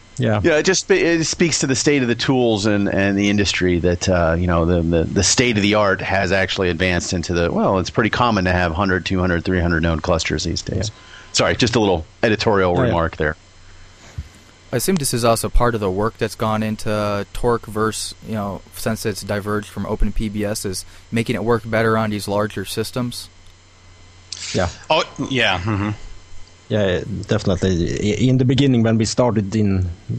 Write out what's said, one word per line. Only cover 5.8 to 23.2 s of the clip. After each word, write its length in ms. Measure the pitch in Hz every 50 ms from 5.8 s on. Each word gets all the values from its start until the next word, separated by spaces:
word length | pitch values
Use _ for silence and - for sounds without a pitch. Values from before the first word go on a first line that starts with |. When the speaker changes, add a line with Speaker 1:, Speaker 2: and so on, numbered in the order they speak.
| 107 98 95 98
Speaker 2:
has 300 | - - 90 98 98 90
actually 380 | 92 98 95 92 - - 98 87
advanced 440 | 87 80 92 92 90 87 87 - -
into 200 | 90 85 - 90
the, 180 | 85 85 85
well, 280 | - 208 226 156 101 95
it's 100 | 87 -
pretty 220 | - - 117 104
common 340 | - - 123 120 110 98 90
to 60 | 90
have 200 | 90 90 90 87
hundred, 340 | 80 82 101 95 92 92 82
two 140 | - 98 92
hundred, 240 | 90 90 87 85 -
three 160 | - 92 90
hundred 220 | 85 85 85 80
node 220 | 80 85 82 78 -
clusters 400 | - 87 82 - - 78 76 -
these 180 | 85 80 -
days. 280 | - - - - - 110
Speaker 1:
Yeah. 440 | - - - - - - - - -
Speaker 2:
Sorry, 220 | - 131 165 175
just 200 | - 135 113 120
a 40 | 123
little 260 | 107 101 92 82 78 - - -
editorial 540 | - 120 107 101 - 113 107 98 95 90 87
Speaker 1:
Yeah, 60 | 87
yeah. 40 | 127 120
Speaker 2:
remark 300 | 92 85 82 80 - -
there. 180 | 80 76 76 - - - - - - - - - - - - - - - - - - - - - - - - - - - -
Speaker 3:
I 40 | 127
assume 180 | - - 190
this 180 | 180 139 - -
is 120 | 120 113
also 240 | 117 117 110 - 107
part 260 | - - 117 120 117
of 60 | 110
the 100 | 104 95
work 260 | 92 95 104 110 - -
that's 180 | 117 107 -
gone 280 | - 117 110 110 107 110
into 640 | 110 107 107 - 113 107 107 104 104 101 101 98 - -
Torque 320 | - - 123 117 113 -
verse, 500 | - 101 104 110 110 107 - - - - - -
you 100 | - 110
know, 260 | 107 101 101 95 76 - - -
since 320 | - - 123 113 107 -
it's 160 | 117 101 -
diverged 460 | - 98 107 104 95 104 104 107 101 -
from 180 | - 107 98
Open 280 | - 107 104 - 107 101
P 160 | - 113 107
B 160 | 101 104 101
S, 180 | 101 110 - -
is 220 | 104 92 - - - - - - -
making 240 | - 117 117 - 123
it 80 | 95 98
work 200 | 113 117 113 104 113
better 280 | 110 110 113 113 110 110
on 120 | 113 107
these 180 | 104 104 95 -
larger 360 | 98 104 104 107 - 104 98
systems. 640 | - - - 110 - - 131 120 123 120 -